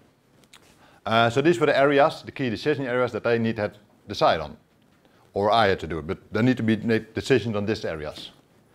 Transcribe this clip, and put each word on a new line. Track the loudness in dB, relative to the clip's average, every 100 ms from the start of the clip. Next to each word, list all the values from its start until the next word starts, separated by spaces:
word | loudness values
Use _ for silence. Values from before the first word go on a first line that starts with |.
| _ _ _ _ _ -20 _ _ _ _ 0
Uh, | 2 4
so | 4
these | 2 2
were | 2
the | 4
areas, | 4 4 4 2
the | -12
key | -6 -6
decision | -4 -4 -4
areas | -2 -2 -2
that | -2
they | 0 0
need | 0
to | -2 -4 -6 _ _ -14
decide | 0 2 2
on. | -4 -14 _ _ _ _ _ _ _
Or | -2 2
I | 2 2
had | 0
to | -4
do | -8
it, | -8
but | -10 -6
there | 0
need | 0 0
to |
be | 0 0
made | 0 -2 -2
decisions | -8 0 0 0
on | -4
these | -4 -4
areas. | -6 -8 -10 -12 -18 -20 _ _ _